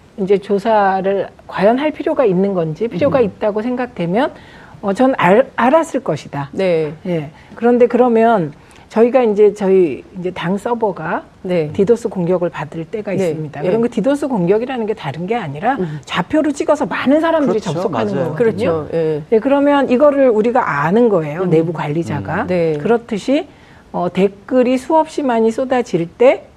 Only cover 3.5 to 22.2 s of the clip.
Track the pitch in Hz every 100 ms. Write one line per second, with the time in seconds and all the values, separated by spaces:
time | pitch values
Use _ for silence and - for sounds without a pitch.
3.5 | 208 233 247 247 - 170 202 311 - -
4.5 | - - - 202 196 254 262 175 208 269
5.5 | - 240 320 320 285 - 151 - 147 143
6.5 | - 190 160 151 156 185 170 147 - -
7.5 | - 233 247 240 233 247 226 226 220 151
8.5 | - - - - 214 240 254 233 202 208
9.5 | 196 190 190 170 120 - 190 175 180 160
10.5 | 196 233 240 220 165 160 226 - - 185
11.5 | 180 151 151 196 226 214 190 170 180 170
12.5 | - 151 165 160 214 202 190 180 156 156
13.5 | 143 170 220 233 226 214 285 294 233 170
14.5 | 214 247 254 214 214 151 147 180 233 165
15.5 | 143 214 269 175 151 - - 180 311 302
16.5 | 285 330 294 214 - 247 302 330 320 269
17.5 | 220 196 156 220 156 208 196 165 156 226
18.5 | 190 240 165 147 165 160 151 151 220 262
19.5 | 285 285 277 254 247 294 277 262 214 226
20.5 | 233 - 143 156 214 240 190 151 156 185
21.5 | 160 165 156 151 156 165 -